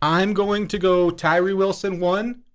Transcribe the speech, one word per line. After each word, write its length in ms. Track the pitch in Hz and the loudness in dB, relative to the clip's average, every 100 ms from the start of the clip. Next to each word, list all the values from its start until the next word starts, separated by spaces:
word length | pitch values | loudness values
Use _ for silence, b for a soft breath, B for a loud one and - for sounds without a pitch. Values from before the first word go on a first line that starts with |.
I'm 320 | 151 170 202 | 0 2 2
going 320 | 202 202 208 208 | 0 0 -2 -2
to 120 | 202 | -2
go 300 | 185 180 175 | 2 2 2
Tyree 420 | 170 165 170 190 | 0 0 2 2
Wilson 460 | 190 196 180 202 175 | 0 0 -2 -6 -2
one 420 | 175 196 233 247 - | 0 0 -4 -8 -16